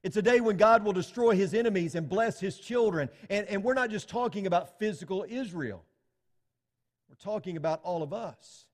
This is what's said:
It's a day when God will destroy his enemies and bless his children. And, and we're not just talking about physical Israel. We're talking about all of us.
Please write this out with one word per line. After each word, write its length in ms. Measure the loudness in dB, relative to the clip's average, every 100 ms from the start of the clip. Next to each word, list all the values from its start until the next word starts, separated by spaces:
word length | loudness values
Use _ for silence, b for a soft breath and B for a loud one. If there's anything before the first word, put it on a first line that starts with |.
It's 120 | -2 0
a 60 |
day 180 | 4 4
when 160 | 4 6
God 300 | 8 6 4
will 80 |
destroy 420 | -2 -4 0 4 4
his 180 | 2
enemies 420 | 2 0 0 -2 -4
and 120 | -2
bless 320 | 0 0 -2
his 200 | -6 -8
children. 500 | -4 0 2 0 -4 B B
And, 160 | -4 -2
and 160 | -2
we're 100 | 0
not 160 | 0 0
just 180 | -4 -6
talking 400 | -4 -2 -2 0
about 320 | 0 -2 _
physical 460 | -4 -4 -6 -6 -6
Israel. 560 | -8 -8 -6 -8 -8 _ _ _ _ _ _ _ _ _ _ _ _ _
We're 60 | -16
talking 420 | -8 -8 -6 -4
about 240 | -2 -4
all 200 | -4 -4
of 100 | -4
us. 540 | -8 -10 -14 -20 -20 _